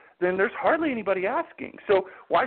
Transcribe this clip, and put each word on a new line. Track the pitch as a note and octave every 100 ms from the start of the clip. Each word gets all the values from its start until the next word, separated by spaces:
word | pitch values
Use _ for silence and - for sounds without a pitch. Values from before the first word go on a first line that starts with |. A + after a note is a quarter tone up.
| - -
then | F3+ F#3
there's | A3 -
hardly | F#3+ D#4 D#4+
anybody | A#3 G3 F#3+ F#3+
asking. | D4+ E4 - - - -
So | F#3+ F#3+ - -
why | E3+